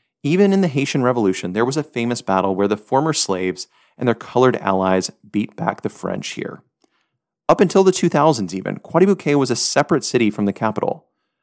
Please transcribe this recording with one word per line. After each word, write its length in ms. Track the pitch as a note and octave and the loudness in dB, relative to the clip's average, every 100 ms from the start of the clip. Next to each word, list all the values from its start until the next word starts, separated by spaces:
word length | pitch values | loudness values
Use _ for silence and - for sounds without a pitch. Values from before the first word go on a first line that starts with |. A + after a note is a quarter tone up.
| _ _ | _ _
Even 300 | C#3+ F#3 G3+ | 0 2 4
in 80 | G3 | 4
the 80 | F3+ | 2
Haitian 340 | C#3 C#3 C#3 | 0 -2 0
Revolution, 500 | B2 A#2+ G2 F2+ F#2 | 0 2 2 0 -4
there 120 | G2+ | -2
was 120 | B2 D3+ | 0 -2
a 60 | |
famous 400 | C#3+ A#2+ A#2 A2+ | -4 -4 -4 -4
battle 320 | - F#2+ G2 | -2 0 0
where 140 | F#2+ G2+ | 0 0
the 80 | G#2 | -2
former 360 | - C3 D#3+ | -2 0 0
slaves 540 | C#3+ - F#2 F#2 - - _ _ - | -2 -2 -2 -4 -6 -10 _ _ -4
and 100 | B2 | -2
their 80 | |
colored 400 | A2+ - B2 B2+ A#2 | -2 -2 2 2 2
allies 520 | G2+ F#2+ F#2+ F#2 - - - | 0 0 2 0 -2 -8 -8
beat 280 | G#2 - - | -6 -4 -4
back 260 | - F#2 | -4 -4
the 60 | G#2 | -6
French 400 | - - F#2+ - | -8 -8 -8 -8
here. 320 | - - - _ _ _ _ _ _ _ _ - | -10 -10 -12 _ _ _ _ _ _ _ _ 0
Up 120 | E3 | 2
until 220 | F#3 G3 | 4 4
the 80 | F#3+ | 4
two 180 | F#3 F3+ | 4 2
thousands 460 | D3+ D#3 A2+ F2+ | 2 2 2 -4
even, 240 | F#2 G2+ G2 | -6 -8 -10
Kwadi 280 | - E3 G3 | -2 2 2
Bouquet 280 | F#3 D3+ | 2 0
was 160 | C#3+ B2+ | 0 2
a 60 | A#2 | -2
separate 480 | - C#3 - D3+ | -2 0 2 0
city 260 | - B2 G#2+ | 0 0 0
from 140 | G#2+ | 0
the 80 | G2+ | -2
capital. 540 | - A2 G#2+ - - _ _ _ _ | -2 -4 -2 -4 -6 _ _ _ _